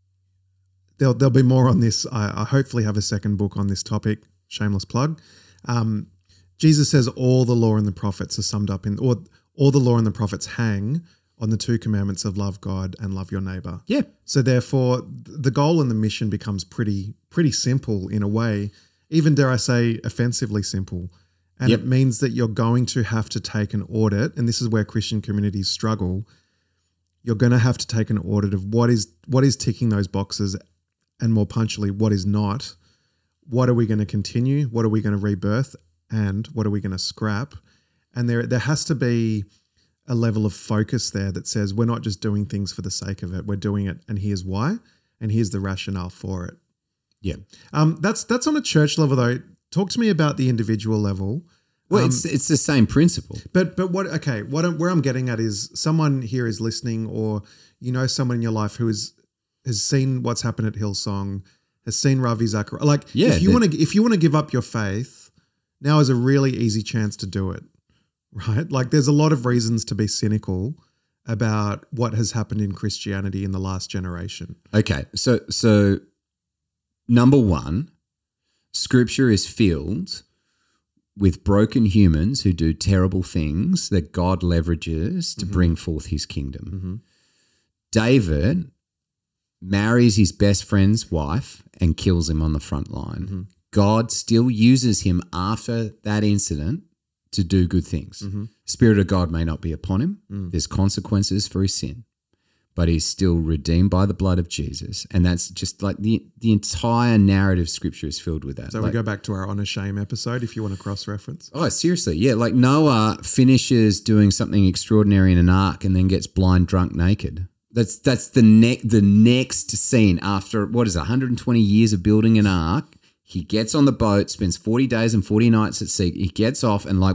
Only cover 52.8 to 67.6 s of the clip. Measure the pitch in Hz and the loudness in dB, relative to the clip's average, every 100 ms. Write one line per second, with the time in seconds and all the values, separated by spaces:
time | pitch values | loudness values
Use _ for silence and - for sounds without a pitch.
52.8 | 107 139 170 - - - - 185 185 - | 4 4 2 2 -8 -14 -4 -2 -2 -2
53.8 | 185 185 190 156 147 110 113 147 175 156 | -4 -2 -4 -6 -4 -6 -4 -2 -2 0
54.8 | 175 175 135 127 127 113 113 101 - - | 0 0 0 -2 -2 -2 -4 -4 -8 -6
55.8 | 156 160 151 135 113 127 117 104 113 - | -2 2 2 0 -2 -4 -2 -2 -4 -4
56.8 | 127 113 110 110 110 107 - _ _ - | -4 -4 -4 -4 -4 -4 -8 _ _ -12
57.8 | 123 127 131 - 127 120 117 110 104 - | -6 -2 -2 -2 -2 -2 -2 -2 -4 -2
58.8 | 117 107 - _ _ _ _ _ 135 110 | -2 -2 -6 _ _ _ _ _ -8 -4
59.8 | - 139 131 127 120 117 123 113 107 101 | 0 0 0 -2 -4 -4 -4 -2 -4 -4
60.8 | 104 98 - 98 98 98 - _ _ _ | -6 -6 -6 -6 -6 -8 -12 _ _ _
61.8 | - - 139 135 123 113 113 104 104 - | -8 -2 2 2 0 0 -2 -2 -4 -2
62.8 | 147 143 - 123 208 95 92 240 208 151 | 2 2 0 0 2 4 4 4 4 2
63.8 | 156 202 233 208 160 151 147 127 - 117 | 2 2 4 4 4 2 0 -4 -4 -4
64.8 | 104 101 135 - - _ _ _ _ _ | -4 -4 -8 -14 -20 _ _ _ _ _
65.8 | 139 151 135 123 127 139 135 120 117 107 | 2 4 4 4 2 2 2 0 0 -2
66.8 | 104 117 107 - 95 98 95 87 | -4 -2 -4 -4 -8 -6 -6 -8